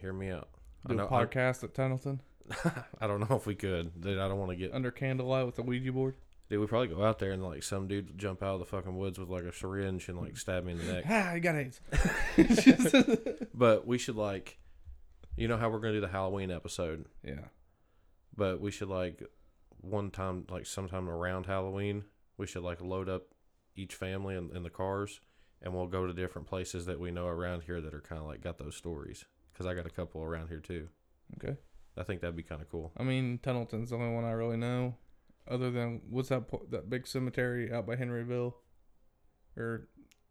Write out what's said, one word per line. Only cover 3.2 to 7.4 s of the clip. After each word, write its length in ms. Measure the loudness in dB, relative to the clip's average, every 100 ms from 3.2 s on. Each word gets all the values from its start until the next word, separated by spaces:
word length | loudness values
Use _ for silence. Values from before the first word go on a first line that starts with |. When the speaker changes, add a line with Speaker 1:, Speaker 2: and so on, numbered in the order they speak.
| 2
Speaker 1:
know 60 | 2
if 100 | 0
we 100 | -2
could. 460 | 0 0 -2 -4
Dude, 160 | -2 0
I 80 | 2
don't 120 | 0
wanna 160 | -2 -2
get 180 | -2
Speaker 2:
Under 160 | -2 -4
candlelight 540 | -2 0 0 2 2 2
with 120 | -2
a 20 |
Ouija 280 | 0 0 0
board? 240 | 2 0 -2 -16 -18 -2
Speaker 1:
Dude, 100 | 2
we 80 | 4
probably 220 | 4 2
go 140 | 4
out 160 | 2 4
there 120 | 0
and, 100 | 0